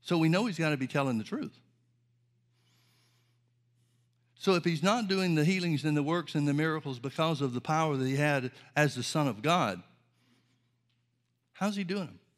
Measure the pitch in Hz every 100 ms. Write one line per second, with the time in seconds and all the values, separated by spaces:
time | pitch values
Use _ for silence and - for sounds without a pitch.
0 | - 175 160 180 233 165 160 147 127 147
1 | 135 117 110 233 - - _ _ _ _
2 | _ _ _ _ _ _ _ _ _ _
3 | _ _ _ _ _ _ _ _ _ _
4 | _ _ _ _ - 180 170 160 180 233
5 | 208 190 185 160 151 190 175 147 151 151
6 | 143 170 147 160 147 143 160 156 151 123
7 | 135 - 160 156 139 120 - 156 160 139
8 | 131 135 147 143 123 - - - 151 123
9 | 117 127 143 104 123 175 120 87 - _
10 | _ _ _ _ _ _ _ _ _ _
11 | _ _ _ _ _ - 196 202 180 196
12 | 165 98 _